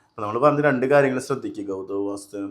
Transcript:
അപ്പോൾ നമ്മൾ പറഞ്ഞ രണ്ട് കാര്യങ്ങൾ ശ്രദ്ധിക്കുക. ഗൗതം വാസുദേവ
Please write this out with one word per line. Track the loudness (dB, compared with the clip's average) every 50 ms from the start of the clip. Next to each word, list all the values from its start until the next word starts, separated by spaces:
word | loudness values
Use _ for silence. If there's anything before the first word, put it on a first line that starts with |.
| _ _ _
അപ്പോൾ | -8 -6
നമ്മൾ | -4 0 2 4
പറഞ്ഞ | 4 4 4 4 2
രണ്ട് | 2 2 2 4 4
കാര്യങ്ങൾ | 6 6 4 2 -2 -4
ശ്രദ്ധിക്കുക. | -4 -6 -6 -6 -8 -10 -10 -8 -8
ഗൗതം | -8 -8 -8 -6 -6 -4 -4
വാസുദേവ | -4 -6 -8 -12 -14 -12 -12 -10 -10